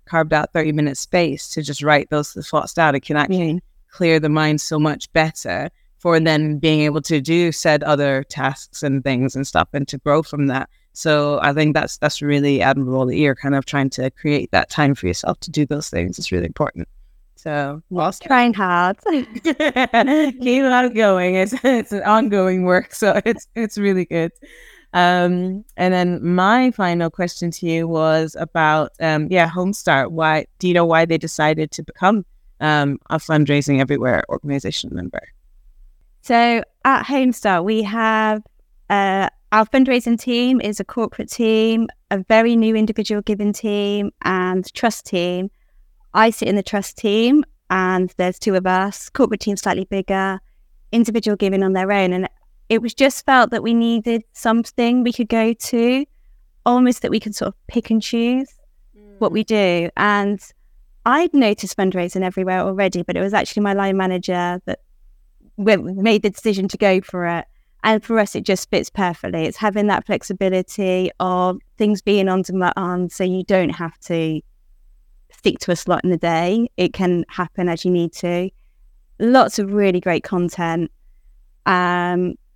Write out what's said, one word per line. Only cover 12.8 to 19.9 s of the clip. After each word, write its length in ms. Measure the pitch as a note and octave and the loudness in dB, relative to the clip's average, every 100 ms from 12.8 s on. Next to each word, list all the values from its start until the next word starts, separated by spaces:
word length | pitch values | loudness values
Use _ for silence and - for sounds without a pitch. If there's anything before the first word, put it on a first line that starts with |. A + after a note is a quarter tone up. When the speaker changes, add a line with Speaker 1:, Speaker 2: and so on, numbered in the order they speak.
| B2+ C3 B2+ | 0 0 0
Speaker 1:
that 80 | G#2+ | 2
you're 180 | D3 | 0
kind 220 | B2+ C#3 C#3 | 0 -2 -2
of 100 | C3 | -2
trying 240 | C#3+ C3+ | -2 -2
to 200 | - C3 | -2 -6
create 400 | - D3+ D3 - | -4 -2 -2 0
that 180 | F#2 - | -2 -2
time 240 | - C#3+ | 0 0
for 140 | C#3 F2+ | 0 -2
yourself 320 | E2+ - - | -4 -4 -6
to 100 | - | -6
do 160 | D#3 D3 | -4 -2
those 240 | D3 - | -4 -6
things. 300 | - F2 F2+ | -4 -4 -6
It's 120 | - | -4
really 140 | F2+ E2+ | -4 -4
important. 420 | - D3 - - - - _ _ _ | -4 -6 -4 -14 -14 -20 _ _ _
So, 440 | E3 D3 C#3 D3+ - F3+ | -8 -6 -6 -8 -8 -4
awesome. 320 | E3 - - | -2 -4 0
Speaker 2:
Trying 260 | B3 A#3+ | 2 4
hard. 440 | G3+ F#3 F3 F3+ - | 2 0 2 0 0
<laughs> 40 | G#4+ | -2
Speaker 1:
<laughs> 380 | D4+ - - | -2 -2 -6
Keep 1200 | E4 C#4+ D4+ B3+ B3+ | -4 -2 -2 0 0